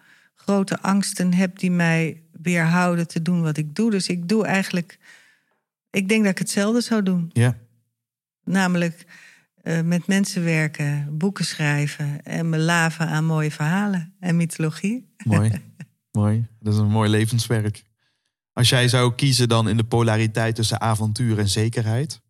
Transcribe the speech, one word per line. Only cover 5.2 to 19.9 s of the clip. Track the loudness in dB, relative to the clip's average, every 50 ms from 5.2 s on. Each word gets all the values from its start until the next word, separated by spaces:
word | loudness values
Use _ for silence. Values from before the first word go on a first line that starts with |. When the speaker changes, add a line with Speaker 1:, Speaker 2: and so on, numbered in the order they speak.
| _ _ _ _ _ _ _ _ _ _ _ _ _ _
Speaker 1:
ik | -4 -4 0 0
denk | 2 2 2
dat | 2 0
ik | -2
hetzelfde | -4 -4 -2 0 0 2 0 0
zou | 0 0 0 0 2
doen. | 2 0 0 -2 -2 0
Speaker 2:
Ja. | 2 2 2 0 -2 -8 _ _ _ _ _ _ _ _ _ _ _ _ _ _ _ _
Speaker 1:
Namelijk, | -2 0 0 2 2 0 0 -2 -2 -4 -8 -16 -20 -20 -20 -20 -20 -20 _ _ _ _ _ _
eh, | -4 -2 -2
met | 0 0 0 0 0
mensen | 0 0 0 0 -2 -2 -2 -2
werken, | 0 0 0 0 -2 -2 -4 -4 -2 -2 -4 -4 -6 -4 -2
boeken | -2 -2 -2 -2 -4
schrijven | -6 -4 -2 -2 0 0 0 -2 -2 -4 -6 -6 -6 -6 -8 -8
en | -8 -6 -4 -2 -2
me | 0 0
laven | 0 0 2 2 0 0 -2 -2 -4 -2
aan | -2 0 0
mooie | 0 0 0 0 -2
verhalen | -2 -4 -2 -2 0 0 0 -2 -2 -4 -4 -8 -12 _
en | -4 -2 0
mythologie. | 0 0 -2 -2 -4 -4 -4 -4 -4 -4 -4 -4 -6 -8 _ _ -8 -2
Speaker 2:
Mooi, | 0 2 2 2 2 0 -4 -6 -14 -20 -20 -20
Speaker 1:
<laughs> | -20 _ _ _ _ -2 0
Speaker 2:
mooi. | 0 2 0 0 -2 -6 -10 _
Dat | -2 0 2
is | 2
een | 2 2
mooi | 2 2 2 2
levenswerk. | 2 2 2 0 0 -2 -2 0 -2 -2 -2 -2 -6 -8 -12 _ _ _ _ _ _ _ _ _ _ _ _ _ _
Als | 0 2 4
jij | 4 4 4 4
zou | 4 4 2 2 2
kiezen | 2 2 2 2 2 2 4
dan | 4 2 2 2
in | 2
de | 0 0
polariteit | 2